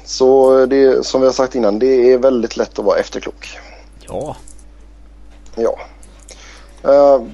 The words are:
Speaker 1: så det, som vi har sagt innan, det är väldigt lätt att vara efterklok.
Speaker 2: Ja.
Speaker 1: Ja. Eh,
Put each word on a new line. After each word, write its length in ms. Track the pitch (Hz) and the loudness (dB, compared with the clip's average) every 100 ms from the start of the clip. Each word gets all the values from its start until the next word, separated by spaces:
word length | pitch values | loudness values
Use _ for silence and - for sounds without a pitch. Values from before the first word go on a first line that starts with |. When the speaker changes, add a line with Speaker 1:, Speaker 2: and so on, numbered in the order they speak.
Speaker 1:
så 640 | - - 131 135 131 131 127 | -12 -2 2 4 4 2 2
det, 400 | 135 135 123 127 | 2 2 2 -2
som 140 | 131 | -2
vi 60 | 131 | 0
har 80 | |
sagt 200 | 127 127 | 0 -4
innan, 240 | 131 107 104 | -2 -2 0
det 340 | 131 131 123 | 0 2 2
är 60 | 127 | 2
väldigt 380 | 135 127 113 - | 2 0 -4 -6
lätt 220 | 107 - | -8 -6
att 60 | |
vara 140 | 101 85 | -2 -2
efterklok. 600 | 101 101 - - - - - - - - | -4 -8 -12 -16 -20 -20 -20 -20 -20 -20
Speaker 2:
Ja. 360 | - 92 147 - - - - - - - - - - - - | -16 -14 -12 -14 -18 -20 -20 -20 -20 -20 -20 -20 -20 -20 -16
Speaker 1:
Ja. 240 | - 117 - - - - - - - - - - - | -6 -6 -6 -12 -20 -20 -20 -20 -20 -20 -20 -20 -8
Eh, 380 | 139 139 143 135 117 | 0 4 4 2 0